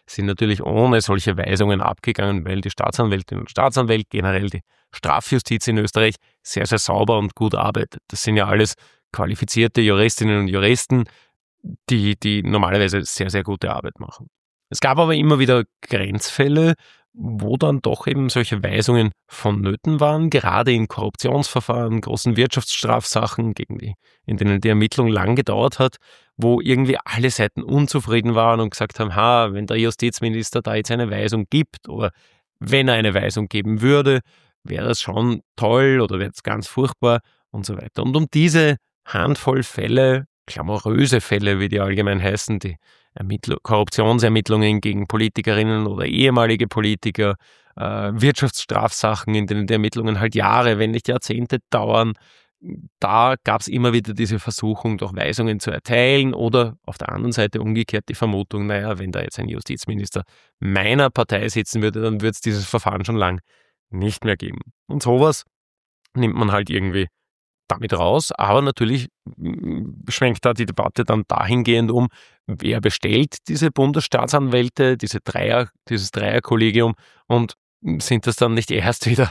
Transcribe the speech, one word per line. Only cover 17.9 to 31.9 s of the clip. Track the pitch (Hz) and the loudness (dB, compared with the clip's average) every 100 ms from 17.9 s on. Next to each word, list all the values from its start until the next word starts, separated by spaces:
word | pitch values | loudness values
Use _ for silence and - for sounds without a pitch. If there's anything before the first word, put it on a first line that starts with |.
| 120 - | -2 -2
eben | 131 131 | -2 0
solche | 123 113 104 | 0 -2 -2
Weisungen | 98 104 107 120 110 - _ | -2 0 2 2 2 -2 _
vonnöten | - 107 101 98 107 - 151 | -6 -2 0 -2 -2 -2 2
waren, | 147 156 160 | 2 2 2
gerade | 143 104 101 120 | 2 2 2 2
in | 117 110 | 2 0
Korruptionsverfahren, | - 101 - 127 139 143 127 - 120 117 113 | -2 -6 -4 -2 0 0 -2 -2 -2 -2 -2
großen | - - 123 113 | -2 -2 0 2
Wirtschaftsstrafsachen, | 127 - - - 113 117 - 110 113 - 113 | 2 0 -2 -2 0 0 0 -2 -2 -2 -4
gegen | 104 - - | -4 -8 -10
die, | - 98 _ _ | -10 -12 _ _
in | - 101 | -6 0
denen | 104 98 | 2 2
die | 110 | 4
Ermittlung | 107 107 - 117 | 4 2 2 2
lang | 104 92 | 2 2
gedauert | 123 - 101 123 - | 0 0 2 0 2
hat, | 131 - _ - _ - | 0 -2 _ -20 _ -2
wo | 117 120 | 2 2
irgendwie | - 127 131 - | 2 2 2 0
alle | - 113 127 | -4 -2 0
Seiten | - 107 - | 0 -2 -2
unzufrieden | - 139 143 143 107 117 120 113 | -2 2 2 0 0 0 2 2
waren | 113 113 | 4 2
und | 107 | 0
gesagt | - 110 - | -4 -6 -4
haben, | 107 92 | -4 0
ha, | 117 120 110 | 4 4 2
wenn | 98 104 | -2 -4
der | 113 | 0
Justizminister | 113 - 120 - 120 110 110 120 | 0 0 -4 -2 -4 -4 -4 -4
da | 113 110 | -2 -4
jetzt | 107 | -2
eine | 117 117 | -2 -2
Weisung | 101 107 110 101 | -2 -2 -2 0
gibt | 151 151 - | 0 0 -6
oder | - | -12